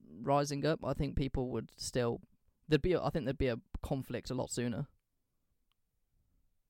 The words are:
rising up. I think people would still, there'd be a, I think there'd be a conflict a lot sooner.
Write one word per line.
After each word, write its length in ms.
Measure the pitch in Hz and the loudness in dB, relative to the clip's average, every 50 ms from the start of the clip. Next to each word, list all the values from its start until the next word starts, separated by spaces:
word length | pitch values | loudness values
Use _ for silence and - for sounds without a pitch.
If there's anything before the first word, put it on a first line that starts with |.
| - - 76 90 120 | -18 -20 -14 -4 0
rising 440 | 135 139 143 143 147 143 143 143 | 4 4 4 4 2 0 0 2
up. 140 | 147 160 - - | 2 2 2 0
I 100 | 127 143 | -2 0
think 200 | - 151 139 - | 0 0 0 0
people 360 | - 135 131 - 139 127 127 | 0 0 0 0 0 0 0
would 200 | 123 113 - - - | -2 -4 -4 -6 -10
still, 440 | - - - - 131 120 117 120 - - - _ _ _ _ _ _ _ - | -10 -10 -4 0 2 2 2 0 -2 -6 -12 _ _ _ _ _ _ _ 2
there'd 140 | 147 147 - | 4 4 4
be 120 | 185 170 | 4 2
a, 60 | 151 | 2
I 100 | - 143 | 2 0
think 160 | - 165 - | 0 0 -2
there'd 120 | 127 143 - | -2 -2 0
be 80 | 139 127 | 0 0
a 120 | 117 123 - _ - - - | 0 -2 -6 _ -12 -12 -6
conflict 480 | - 143 135 123 - 123 110 - - | -4 -4 -4 -4 -4 -6 -6 -6 -4
a 40 | 131 | -4
lot 160 | 127 - - | -4 -4 -4
sooner. 360 | - - 120 120 120 - 143 - _ _ _ _ _ _ _ _ _ _ _ _ _ _ _ _ _ _ _ _ _ _ _ _ _ _ _ _ _ _ _ _ _ _ _ _ | -2 -2 -2 -2 -2 -4 -6 -6 _ _ _ _ _ _ _ _ _ _ _ _ _ _ _ _ _ _ _ _ _ _ _ _ _ _ _ _ _ _ _ _ _ _ _ _